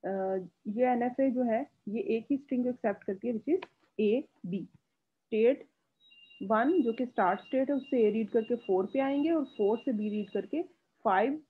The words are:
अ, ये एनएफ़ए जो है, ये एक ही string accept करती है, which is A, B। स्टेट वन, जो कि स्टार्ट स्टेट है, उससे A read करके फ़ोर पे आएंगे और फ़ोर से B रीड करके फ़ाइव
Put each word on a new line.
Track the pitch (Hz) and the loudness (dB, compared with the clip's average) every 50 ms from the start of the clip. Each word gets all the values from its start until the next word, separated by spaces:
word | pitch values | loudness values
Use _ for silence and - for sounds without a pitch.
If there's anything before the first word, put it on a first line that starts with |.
| - | -6
अ, | 180 196 190 190 190 190 190 185 180 _ _ _ - | -6 -4 -4 -4 -2 -4 -4 -6 -8 _ _ _ -8
ये | 202 226 247 | -2 0 0
एनएफ़ए | 254 247 233 240 247 247 - 269 269 | 2 2 0 0 -2 0 0 0 0
जो | 233 247 254 | 2 0 0
है, | 240 220 226 285 - _ _ _ - | 0 0 -2 -2 -6 _ _ _ -8
ये | 202 233 | -6 -6
एक | - - 226 226 226 _ | -2 -2 -2 -2 -2 _
ही | 285 269 | -4 -4
string | 277 - 269 247 247 247 | -2 -4 -2 0 0 -2
accept | 247 - - 220 196 - - | -2 -2 -2 -4 -4 -2 -4
करती | - 196 190 - 240 | -8 -8 -4 -4 -4
है, | 247 | -4
which | 214 - - 311 | -4 -2 0 -2
is | 392 - - _ _ _ _ _ - | -2 -2 -6 _ _ _ _ _ 0
A, | 220 208 214 254 311 - _ _ - 175 175 | 2 2 2 2 -2 -6 _ _ -10 -8 -6
B। | 196 - - _ - _ _ _ _ _ _ _ _ _ | -6 -8 -10 _ -20 _ _ _ _ _ _ _ _ _
स्टेट | _ - 214 220 240 277 - - _ _ _ _ _ _ _ _ _ - - - _ - - 196 | _ 0 2 4 4 2 2 -4 _ _ _ _ _ _ _ _ _ -20 -20 -20 _ -14 -12 -4
वन, | 196 220 214 233 277 359 359 | 0 2 2 2 2 2 2
जो | 262 233 220 | 2 2 0
कि | - 254 | -2 -4
स्टार्ट | 247 - - 202 180 185 - | -6 0 0 2 2 2 0
स्टेट | - - - 262 269 269 | -4 -4 0 0 0 0
है, | 285 | 0
उससे | 269 262 - - 247 220 208 | -4 -2 -2 2 4 4 4
A | 208 | 2
read | 226 226 202 | 2 -2 0
करके | - 240 220 - 240 | 0 -2 0 0 -4
फ़ोर | 233 - - 190 185 190 | -4 -2 0 0 0 0
पे | 196 - 269 | 0 -2 -2
आएंगे | 269 269 277 285 285 320 | 0 0 0 0 0 2
और | 339 320 277 | 0 0 -2
फ़ोर | 269 - - 208 196 220 233 | -4 -4 0 0 2 2 0
से | - - 247 | -2 -4 -2
B | 208 | -2
रीड | 214 214 208 214 208 - | -2 -2 -4 -4 -6 -4
करके | - 208 196 - - 302 370 - _ _ _ _ _ _ _ | -6 -8 -6 -4 -6 -6 -6 -6 _ _ _ _ _ _ _
फ़ाइव | 226 190 185 214 254 285 311 - _ | 2 2 2 2 2 -2 -4 -8 _